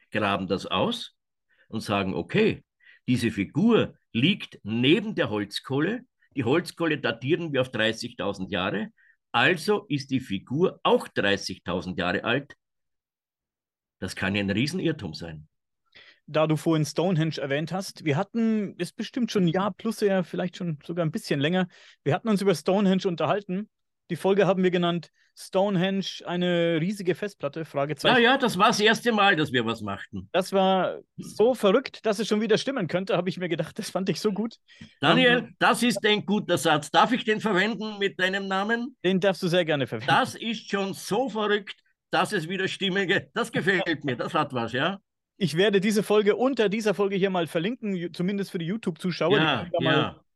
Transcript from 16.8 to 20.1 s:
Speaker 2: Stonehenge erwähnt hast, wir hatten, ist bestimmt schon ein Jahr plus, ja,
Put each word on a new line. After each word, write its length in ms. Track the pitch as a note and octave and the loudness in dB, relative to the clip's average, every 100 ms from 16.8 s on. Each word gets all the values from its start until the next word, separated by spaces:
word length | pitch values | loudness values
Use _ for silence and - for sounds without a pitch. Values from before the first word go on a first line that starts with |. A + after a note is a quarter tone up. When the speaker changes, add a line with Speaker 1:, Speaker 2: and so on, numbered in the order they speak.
| D3+ | 2
Speaker 2:
Stonehenge 520 | - F3 E3+ D#3+ C#3+ | 0 2 2 0 -2
erwähnt 340 | - C#3 D#3+ | -2 -2 -2
hast, 320 | F3+ G3 - | -6 -8 -6
wir 140 | D#3 C#3 | -2 -2
hatten, 580 | G3 A#3 A3+ A3 F#3+ - | -2 0 0 0 -2 -6
ist 180 | E3+ - | -10 -8
bestimmt 360 | G#3 - A#3 | -8 -4 -2
schon 140 | G#3+ F3+ | 2 2
ein 40 | |
Jahr 240 | E3+ G3+ | 2 -2
plus, 280 | F#3+ A3+ A3 | -4 -6 -2
ja, 220 | G3+ | 0